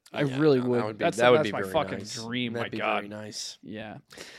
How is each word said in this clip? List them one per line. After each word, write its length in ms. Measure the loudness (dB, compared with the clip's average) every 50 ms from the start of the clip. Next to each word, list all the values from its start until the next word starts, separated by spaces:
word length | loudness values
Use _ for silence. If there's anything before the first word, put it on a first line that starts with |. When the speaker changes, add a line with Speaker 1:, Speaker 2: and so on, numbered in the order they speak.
| _ _ -6
Speaker 1:
I 100 | -4 -2
Speaker 2:
Yeah, 160 | -2 0 2
Speaker 1:
really 200 | 4 4 6 4
Speaker 2:
no, 60 | 4
that 60 | 2
Speaker 1:
would. 140 | 0 0 0
Speaker 2:
would 140 | -2 -2 0
be, 60 | 0
Speaker 1:
That's 120 | 0 2
Speaker 2:
that 80 | 6 6
Speaker 1:
the, 40 | 8 8
Speaker 2:
would 60 | 8
Speaker 1:
that's 80 | 6 2
Speaker 2:
be 40 | -2
Speaker 1:
my 80 | -4 -4
Speaker 2:
very 100 | -2 0
Speaker 1:
fucking 260 | 0 0 0 -4 -8
Speaker 2:
nice. 160 | -8 -10 -10
Speaker 1:
dream. 380 | -10 -8 -6 -4 -4 -4 -4 -4
Speaker 2:
That'd 140 | -4 -6
Speaker 1:
My 40 | -4
Speaker 2:
be 80 | -4 -4
Speaker 1:
God. 160 | -2 0 0
Speaker 2:
very 120 | -2 -4 -6
nice. 500 | -10 -10 -10 -10 -10 -10 -12 -12 -14 -16 -14
Speaker 1:
Yeah. 340 | -14 -12 -12 -10 -12 -14 -16 -18 _ -20 -18 -18 -18 -18